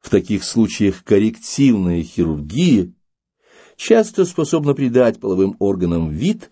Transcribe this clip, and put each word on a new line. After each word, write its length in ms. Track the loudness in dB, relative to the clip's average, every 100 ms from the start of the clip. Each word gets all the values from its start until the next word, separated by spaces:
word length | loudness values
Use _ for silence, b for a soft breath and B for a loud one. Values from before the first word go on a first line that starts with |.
В 100 | 0
таких 340 | -2 0 -6
случаях 580 | -4 -2 -2 0 -2 -2
коррективная 1000 | 0 2 2 -4 -12 0 2 2 0 -2
хирургия 920 | -4 -2 -2 -2 -6 -2 2 2 0 _ _ _ _ _ b b b b
часто 480 | 2 2 2 0
способна 500 | -2 -2 -2 0 0
придать 440 | 0 0 2 2 0
половым 380 | -4 0 0 0
органам 520 | -2 0 -2 -2 -2
вид, 400 | -2 -2 -4 -8